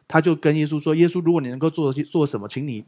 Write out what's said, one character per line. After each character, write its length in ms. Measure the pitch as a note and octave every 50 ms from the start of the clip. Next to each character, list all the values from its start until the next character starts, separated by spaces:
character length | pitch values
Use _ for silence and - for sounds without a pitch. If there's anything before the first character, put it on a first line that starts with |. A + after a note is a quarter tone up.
| _
他 120 | - - D#3+
就 160 | D#3 F3 D#3+
跟 200 | D3+ - D#3 D3+
耶 100 | D#3 D3+
稣 140 | D3 D#3 D3
说 140 | - D#3+ D#3
：“耶 100 | D#3+ E3+
稣， 140 | E3+ E3+ F3+
如 100 | E3 E3
果 80 | F3 E3
你 80 | C3+
能 120 | B2 B2 C3
够 100 | D3+ E3
做， 240 | D#3+ E3+ D#3 C3+ C3
做 320 | - - - - E3+ D3
什 140 | C#3 - G#2+
么， 80 | G2+
请 200 | G#2+ - C3 C#3+
你， 160 | D3 A#2+ G#2+ -